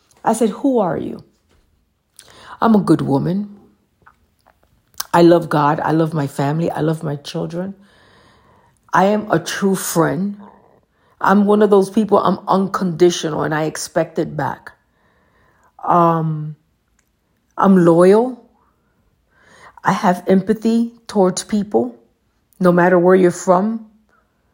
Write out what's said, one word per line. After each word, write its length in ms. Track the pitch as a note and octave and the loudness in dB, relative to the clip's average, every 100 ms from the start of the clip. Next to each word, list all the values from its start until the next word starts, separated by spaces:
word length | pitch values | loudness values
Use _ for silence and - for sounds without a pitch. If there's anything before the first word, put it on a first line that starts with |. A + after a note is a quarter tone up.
| _ _ | _ _
I 100 | - | -4
said, 180 | A3 A3+ - | 0 -2 0
"Who 160 | C#4+ A#3+ | -2 0
are 200 | F#3 - | 0 -4
you?" 260 | - - - _ _ _ _ _ _ _ _ _ _ - - - | -8 -12 -18 _ _ _ _ _ _ _ _ _ _ -20 -20 -2
I'm 140 | A3+ G#3+ | 2 2
a 60 | |
good 200 | E3 D#3 | 4 0
woman. 580 | C#3 C#3 D3 F#3+ G#3 - _ _ _ _ _ _ _ _ _ _ _ _ _ _ - | 0 -2 -2 -4 -6 -14 _ _ _ _ _ _ _ _ _ _ _ _ _ _ -2
I 120 | E3+ | 4
love 260 | E3+ E3+ D#3+ | 6 4 2
God. 300 | D3+ D3 D#3+ | 0 0 0
I 120 | - | -2
love 220 | D#3 D#3+ | -2 -2
my 140 | D#3 C#3 | -2 -6
family. 420 | - C#3 D#3 E3+ | -4 -4 -2 -4
I 120 | - | -4
love 200 | D3+ D#3 | -4 -4
my 140 | D#3 C#3+ | -6 -10
children. 580 | - E3 E3 E3+ F#3+ G3 _ _ _ _ _ _ _ _ _ _ _ | -10 -10 -8 -8 -10 -14 _ _ _ _ _ _ _ _ _ _ _
I 120 | - G3 | 0 0
am 240 | G#3+ G#3+ | 0 -2
a 80 | E3 | -4
true 380 | - - G3+ F#3 | -4 -4 -2 -2
friend. 640 | - E3+ D3+ C#3+ G3+ G3+ - - _ _ _ _ _ _ | -4 -2 -2 -2 -6 -8 -18 -20 _ _ _ _ _ _
I'm 260 | - G3 G3+ | 0 2 4
one 160 | G#3 | 4
of 80 | G#3+ | 4
those 200 | G3+ G3 | 4 2
people, 280 | - G#3+ G3+ | -2 0 0
I'm 220 | - F3+ - | 0 -2 -2
unconditional 960 | F#3 F#3+ - F#3 D#3 F3 E3+ E3 D3+ | -2 -2 -4 -6 2 2 2 -6 -6
and 100 | D3+ | -4
I 120 | D3+ D#3 | -4 -4
expect 520 | - - F3 D#3+ - | -8 -8 -6 -4 -6
it 180 | D#3 D3+ | -6 -6
back. 360 | C3+ - - - _ _ _ _ _ _ _ _ _ - | -8 -8 -14 -20 _ _ _ _ _ _ _ _ _ -14
Um, 720 | - F3 E3+ E3 D#3+ D#3 D3+ D3+ _ _ _ _ _ _ _ _ _ - | 0 2 2 0 -2 -6 -10 -14 _ _ _ _ _ _ _ _ _ -2
I'm 280 | G3 F#3+ E3+ | 2 4 4
loyal. 640 | E3 F#3 G#3 B3+ B3 _ _ _ _ _ _ _ _ _ _ _ _ - - | 4 4 4 2 -6 _ _ _ _ _ _ _ _ _ _ _ _ -20 -8
I 80 | - | -4
have 320 | G3 F#3+ F3+ - | -2 0 -2 2
empathy 640 | F#3+ F#3+ A3 A3+ A#3 A#3 - - | 0 2 -2 0 0 -2 -8 -6
towards 380 | G#3 F#3 F#3 | 0 0 0
people, 560 | - G#3 G3+ A3+ B3 - _ _ _ _ _ _ | -4 -6 -2 -2 -4 -8 _ _ _ _ _ _
no 120 | F#3 | 2
matter 260 | F3 F3+ F3+ | 4 4 4
where 160 | F3 | 4
you're 160 | F#3+ F3 | 4 4
from, 640 | E3+ - F3+ G#3+ A3+ - _ _ _ _ _ _ | 0 0 0 0 -6 -12 _ _ _ _ _ _